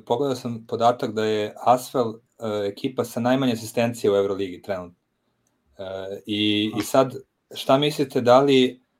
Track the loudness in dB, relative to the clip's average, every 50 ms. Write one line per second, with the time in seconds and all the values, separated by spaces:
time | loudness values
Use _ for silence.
0 | -2 -2 -2 0 0 -2 -2 -4 -6 -8 -10 -10 -10 -8 -2 2 2 2 2 2
1 | -2 -4 -2 -2 -2 0 0 -2 -2 -4 -6 0 2 2 2 2 0 -2 -2 -2
2 | -2 -2 -4 -10 _ _ _ -10 -6 -4 -2 -2 -2 -4 -4 -6 -8 -6 -4 -4
3 | -6 -4 -4 -2 0 0 2 2 2 0 -2 -2 -6 -6 -2 -2 -2 -2 -2 0
4 | 0 2 2 2 2 0 -2 -4 -6 -6 -8 -10 -10 -8 -8 -8 -10 -14 -18 _
5 | _ _ _ _ _ _ _ _ _ _ _ _ _ _ _ -14 -12 -12 -10 -10
6 | -10 -10 -12 -12 -8 -6 -2 0 0 0 0 0 -2 -2 -4 -6 -4 0 2 2
7 | 2 0 -2 -10 -16 _ _ _ _ -18 -16 -6 0 2 2 2 2 0 0 -2
8 | -2 -2 -2 0 4 6 6 6 6 6 6 4 4 2 0 -6 _ _ _